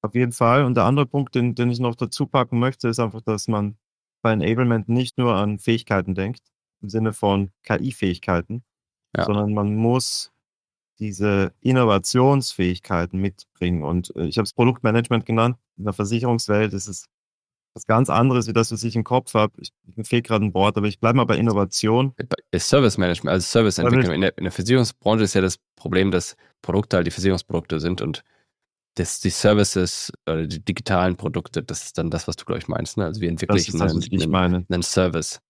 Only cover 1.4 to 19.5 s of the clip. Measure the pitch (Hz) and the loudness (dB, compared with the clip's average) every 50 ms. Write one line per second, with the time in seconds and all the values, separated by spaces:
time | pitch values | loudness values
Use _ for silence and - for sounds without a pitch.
1.4 | 120 123 117 120 120 123 120 117 127 120 117 _ 123 110 - - 147 - - 139 | 0 0 0 0 0 -2 0 0 -2 -4 -2 _ -6 -6 -4 -6 -6 0 0 0
2.4 | 123 123 - 117 120 131 127 _ - 117 113 123 117 110 95 110 - - 110 101 | 0 2 0 0 0 0 -2 _ -4 -2 0 0 -2 -4 -4 -6 -4 -4 -4 -4
3.4 | - - 110 104 104 104 107 _ _ _ _ _ _ _ _ _ - 117 110 104 | -2 -2 -2 -2 -2 -4 -6 _ _ _ _ _ _ _ _ _ 0 0 2 2
4.4 | 73 92 113 117 127 120 117 110 98 - 117 123 127 120 - - 123 120 110 95 | 2 0 2 2 2 2 2 0 0 0 0 0 0 -2 -2 0 0 2 2 2
5.4 | 104 104 107 98 - - 113 113 - - 110 98 90 92 92 90 95 104 - - | 0 -2 -4 -4 0 0 0 0 0 0 0 0 0 -2 -4 -4 -4 -6 -6 -10
6.4 | _ _ _ _ _ _ _ _ - 104 98 113 110 110 104 - - 101 98 98 | _ _ _ _ _ _ _ _ -14 -6 -2 -2 -2 -2 -2 0 0 2 2 2
7.4 | 98 95 _ _ _ - 107 - - 135 123 - - 92 87 - - - 92 85 | 0 -4 _ _ _ -2 -2 -2 -2 -4 -4 -2 -2 -2 -2 -2 -2 0 0 0
8.4 | 85 _ 110 120 - _ _ _ _ _ _ _ _ _ - - - - 104 104 | 0 _ -10 -12 -12 _ _ _ _ _ _ _ _ _ -4 -2 -2 0 0 0
9.4 | 104 101 104 104 101 104 104 110 113 117 123 127 127 - - - - - _ _ | 0 0 0 0 0 0 0 0 2 2 2 0 0 -4 -6 -8 -10 -12 _ _
10.4 | _ _ _ _ _ _ _ _ _ _ _ _ 214 214 196 - 101 - 202 98 | _ _ _ _ _ _ _ _ _ _ _ _ -10 -10 -4 -2 0 2 2 2
11.4 | 196 - _ _ _ 127 131 131 123 110 101 98 - - - 123 127 135 143 139 | 0 0 _ _ _ 2 2 4 4 4 4 2 2 0 2 4 4 4 4 2
12.4 | 123 - - - 92 90 90 90 _ - 95 87 87 87 - 95 95 101 95 _ | 0 -4 -4 -2 0 0 -2 -4 _ -4 -2 -2 -2 -2 -4 -4 -4 -4 -6 _
13.4 | - _ _ _ 90 90 90 82 76 73 85 90 87 - - - 85 82 - 117 | -20 _ _ _ -2 -2 -2 -2 -2 -2 -2 -2 -4 -4 -8 -6 -6 -4 -2 -2
14.4 | 107 - - - 120 123 123 120 - 113 107 120 117 - 120 113 - - 113 113 | -4 -2 0 2 2 2 2 0 -2 0 0 0 0 0 -2 -2 -2 0 0 2
15.4 | 113 120 127 _ _ _ _ - 104 104 98 - 104 98 117 117 120 120 120 113 | 2 2 0 _ _ _ _ -8 -8 -8 -4 -4 -4 -2 -2 -2 0 0 -2 -2
16.4 | - - 104 104 107 104 90 98 92 104 92 - - _ _ _ _ _ _ _ | 0 0 0 0 0 0 -2 -6 -8 -10 -12 -14 -16 _ _ _ _ _ _ _
17.4 | _ _ _ _ _ _ _ - - - 113 117 135 - - 104 120 135 127 123 | _ _ _ _ _ _ _ -20 0 2 4 4 4 4 4 2 4 4 2 2
18.4 | 113 113 107 117 113 - 117 110 113 117 107 117 107 - 123 127 120 - - 113 | 0 2 0 0 0 0 -2 -4 -6 -4 -2 -2 -2 0 0 0 0 0 0 2
19.4 | 107 104 | 2 2